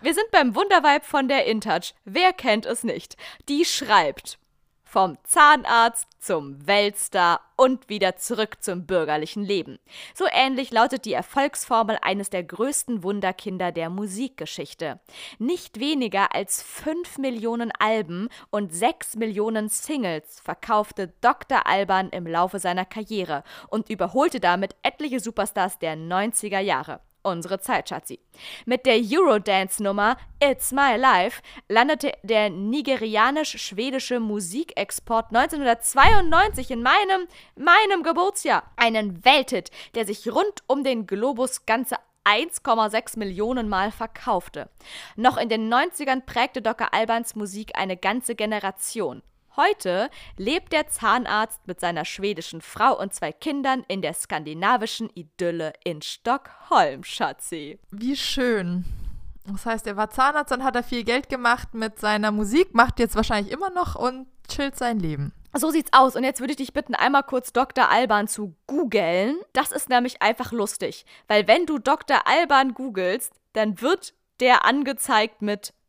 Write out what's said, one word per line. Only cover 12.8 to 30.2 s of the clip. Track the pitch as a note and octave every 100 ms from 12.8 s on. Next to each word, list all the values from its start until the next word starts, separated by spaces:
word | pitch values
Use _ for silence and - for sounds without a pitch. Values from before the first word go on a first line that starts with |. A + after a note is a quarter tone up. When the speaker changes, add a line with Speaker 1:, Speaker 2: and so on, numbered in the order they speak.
| - A3+
Speaker 1:
Wunderkinder | F3+ G#3 G3 F#3+ - F#3 F3+
der | E3 E3
Musikgeschichte. | F3+ G#3 F#3+ C4 - D3+ - D3+ - D#3 C3+ _ - - -
Nicht | A#3+ F4 - G#3+
weniger | C#4+ D4+ A#3+ G3 G3
als | - - -
fünf | - - - E4 F4 -
Millionen | C4+ A#3 A3+ A#3 A#3 -
Alben | G#3+ A3 E3 F3 A3+ - -
und | G#3 G3+
sechs | E3+ A3 - - A3
Millionen | A3+ G3+ G#3+ A3 G#3+
Singles | - - D4 G3 D#3 - -
verkaufte | - E3+ - G#3+ G#3+ - F#3 _
Doktor | A#3+ C#4+ - B3 -
Alban | F#3+ G3 F#3+ F#3+
im | - E3+
Laufe | E3 F3+ G3+
seiner | F3+ F3+ F#3
Karriere | A3 G#3 G#3+ F3+ C#3+ - - -
und | A3 -
überholte | G#3+ E3+ B3 D#4+ B3+
damit | F3+ F3+ G3 -
etliche | - - D4 B3
Superstars | A3+ A3+ F#3+ - F#3+ -
der | E3 D#3
neunziger | E3 F#3 G#3+ - G#3 F#3+
Jahre. | G3 C#3 D3 C3+ _ _
Unsere | - E3+ F3+ G3
Zeit, | - G#3 -
Schatzi. | E3 - - _ _ - -
Mit | - B3+ C4
der | A3+
Eurodance-Nummer | A3 D4 F4 G#3+ G3+ F#3+ F#3+ - G3+ G3+ G#3 B3